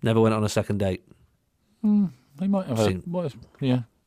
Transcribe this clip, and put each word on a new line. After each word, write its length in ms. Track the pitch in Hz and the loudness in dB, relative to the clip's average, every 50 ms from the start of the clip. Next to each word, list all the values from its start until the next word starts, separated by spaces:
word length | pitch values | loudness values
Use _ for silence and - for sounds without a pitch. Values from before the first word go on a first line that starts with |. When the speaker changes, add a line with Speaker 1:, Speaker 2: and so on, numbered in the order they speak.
| - | -2
Speaker 1:
Never 160 | 117 113 113 | 0 2 4
went 160 | 110 110 110 | 4 4 2
on 80 | 110 107 | 2 0
a 60 | 104 | 0
second 300 | - 113 101 - 104 98 | -2 -2 -2 -2 -2 -2
date. 220 | 101 95 92 - - _ - _ _ _ _ _ _ _ _ _ _ _ _ _ | -2 -2 -2 -4 -8 _ -20 _ _ _ _ _ _ _ _ _ _ _ _ _
Speaker 2:
Hmm, 260 | - 214 208 208 202 160 123 - _ _ _ | 0 2 2 2 2 0 -4 -10 _ _ _
they 100 | 143 190 | -6 -4
might 200 | 196 196 190 185 | -2 -2 -2 -2
have 120 | - 120 113 | -2 0 2
a, 60 | 107 | 2
Speaker 1:
Seem- 180 | 101 92 90 - | 2 0 -2 -6
Speaker 2:
what, 280 | 175 170 180 175 143 - - - - _ - | -8 -6 -6 -6 -6 -10 -12 -20 -20 _ -6
yeah. 200 | 139 131 127 127 117 - _ _ _ | -2 -2 0 -2 -2 -8 _ _ _